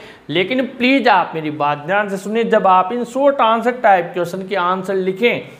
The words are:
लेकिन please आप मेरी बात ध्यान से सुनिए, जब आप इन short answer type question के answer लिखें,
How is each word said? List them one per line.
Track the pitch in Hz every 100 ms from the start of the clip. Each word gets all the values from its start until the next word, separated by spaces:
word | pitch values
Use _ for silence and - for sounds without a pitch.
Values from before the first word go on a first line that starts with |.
| - - -
लेकिन | 156 190 254 254
please | - 247 269 220
आप | 196 160 160
मेरी | 156
बात | 143 147 147 151
ध्यान | 196 208
से | 190
सुनिए, | 202 220 214
जब | 214 190
आप | 185 185
इन | 240 233
short | 262 277 277
answer | 226 226 220
type | 247 220 190 170
question | 180 170 190 190
के | 196
answer | 175 190 190 196
लिखें, | 185 190 233 180 -